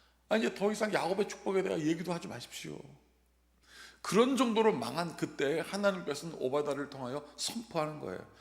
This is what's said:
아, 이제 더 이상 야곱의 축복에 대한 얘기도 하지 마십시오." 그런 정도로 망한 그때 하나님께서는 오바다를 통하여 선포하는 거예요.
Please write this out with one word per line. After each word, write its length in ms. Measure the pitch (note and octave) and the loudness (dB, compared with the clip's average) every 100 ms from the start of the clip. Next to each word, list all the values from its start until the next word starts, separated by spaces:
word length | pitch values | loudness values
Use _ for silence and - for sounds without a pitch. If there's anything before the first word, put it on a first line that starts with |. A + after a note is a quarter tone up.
| _ _ - | _ _ 0
아, 80 | A3 | 2
이제 180 | A#3 | 2
더 160 | - G3+ | 2 0
이상 220 | G#3+ G#3+ | 2 2
야곱의 360 | E3 D#3+ F#3+ G3+ | 2 2 0 0
축복에 340 | - G#3+ F#3+ | -2 0 0
대한 180 | F#3 F3+ | 2 2
얘기도 320 | D3+ E3+ F3 | 2 0 -2
하지 160 | E3+ - | -4 -4
마십시오." 500 | A#2+ - - D#2 D2 C#3 C#3 _ _ _ _ _ _ _ - - - | -10 -10 -12 -10 -12 -14 -20 _ _ _ _ _ _ _ -20 -20 -12
그런 340 | - F#3+ B3+ C4 | 2 4 6 6
정도로 360 | B3 A3 A3 | 4 6 4
망한 420 | B2+ A#2 C#3+ E3+ - | 4 -2 -2 -4 -4
그때 440 | E3 - C#3 E3 | -4 0 0 0
하나님께서는 760 | E3 G3 G3+ F#3 E3+ C#3+ E3 - | -2 2 2 2 -4 -6 -6 -2
오바다를 520 | C3 C#3+ D3 C#3 C3 | 0 2 0 -2 -4
통하여 360 | C3+ B2 C#3+ D3 - | -6 -6 -6 -8 -8
선포하는 640 | - A#3 - E3 D3+ D3+ | -6 -6 -4 -2 -2 -4
거예요. 260 | C3+ F#2 - - | -6 -8 -10 -18